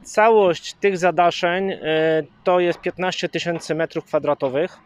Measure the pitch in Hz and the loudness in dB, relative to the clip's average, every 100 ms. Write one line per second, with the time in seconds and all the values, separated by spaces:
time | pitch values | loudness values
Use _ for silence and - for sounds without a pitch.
0 | - - 220 220 190 156 - - 202 185 | -4 2 4 6 4 0 -8 -4 -2 0
1 | 180 160 175 - 175 180 196 175 156 160 | 0 2 2 2 -2 -2 -4 -4 -2 0
2 | 160 160 151 _ 190 180 175 165 180 - | 2 0 -2 _ 0 2 2 -2 -6 -4
3 | 185 - 180 160 175 165 - 160 160 160 | -4 -4 -6 -4 -4 -6 -4 -4 -4 -6
4 | - 156 147 139 139 135 180 - | -4 -2 0 -2 -2 -2 -4 -8